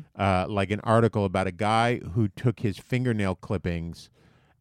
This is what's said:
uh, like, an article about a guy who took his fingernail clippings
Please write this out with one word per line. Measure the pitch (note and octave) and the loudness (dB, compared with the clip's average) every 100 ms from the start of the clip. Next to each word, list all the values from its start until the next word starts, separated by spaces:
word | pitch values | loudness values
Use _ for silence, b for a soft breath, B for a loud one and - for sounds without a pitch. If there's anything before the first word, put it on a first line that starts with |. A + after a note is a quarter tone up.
| - - | -8 -2
uh, | G2 F#2 D#2 | 2 2 0
like, | G2+ G2 | -2 -2
an | G#2 | -2
article | A#2 A2+ A2+ G#2+ G2 | 4 4 4 2 0
about | F#2+ F#2+ | 0 -2
a | |
guy | F2 G#2 A2+ A#2 B2 | -2 0 2 2 0
who | - G2+ G#2 | -2 -2 -2
took | - B2+ - | 0 -2 0
his | G#2+ F2+ | -2 -4
fingernail | - B2 B2+ G#2+ G2 F#2 | -4 -2 0 0 0 -2
clippings | - G2 F2+ E2+ E2 D#2+ - b b b b b | -4 -4 -2 -4 -6 -10 -18 b b b b b